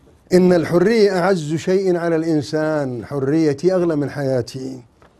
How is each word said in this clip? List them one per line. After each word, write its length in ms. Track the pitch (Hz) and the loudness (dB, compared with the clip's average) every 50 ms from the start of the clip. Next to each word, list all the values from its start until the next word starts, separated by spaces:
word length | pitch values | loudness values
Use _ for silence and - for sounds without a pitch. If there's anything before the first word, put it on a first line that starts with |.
| _ - - _ _ - 185 | _ -20 -20 _ _ 2 4
إن 200 | 180 185 180 180 | 4 6 6 4
الحرية 680 | 170 147 - 160 175 180 214 240 226 202 202 190 180 | 2 0 0 0 2 2 4 4 4 2 2 2 0
أعز 360 | 165 190 196 170 147 147 165 | 0 0 0 0 -2 -4 -4
شيء 420 | 160 - 180 190 202 190 185 175 | -4 -2 0 0 0 2 0 0
على 180 | 170 170 170 165 | 0 0 0 -2
الإنسان، 920 | 160 160 165 156 151 - - 160 156 156 156 156 151 143 127 123 117 95 | -2 0 0 0 0 -2 -2 -4 -2 -2 -2 -2 -2 -4 -4 -6 -8 -10
حريتي 680 | - 143 143 131 135 151 165 160 147 139 139 170 180 185 | -6 -6 -4 -2 0 2 2 2 2 0 0 0 0 2
أغلى 200 | 180 175 170 156 | 2 0 0 0
من 140 | 143 143 127 | 0 -2 -4
حياتي، 720 | - 143 139 131 131 127 117 - - 131 131 131 131 127 120 _ _ _ - - _ | -4 -4 -2 0 0 -2 -2 -4 -10 -12 -10 -10 -12 -12 -16 _ _ _ -20 -20 _